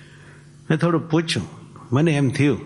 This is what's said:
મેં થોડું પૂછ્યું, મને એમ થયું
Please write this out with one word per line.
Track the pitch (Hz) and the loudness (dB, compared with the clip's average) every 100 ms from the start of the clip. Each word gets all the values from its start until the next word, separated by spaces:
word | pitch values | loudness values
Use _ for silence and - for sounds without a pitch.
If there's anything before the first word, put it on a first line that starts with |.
| - - - - - - - | -20 -20 -20 -20 -20 -20 -4
મેં | 160 | 0
થોડું | 170 165 165 | 2 0 0
પૂછ્યું, | 160 165 110 82 - - - - | -2 0 -4 -6 -12 -20 -20 -2
મને | 127 160 | 2 2
એમ | 143 135 | 2 0
થયું | - 143 117 | 2 0 0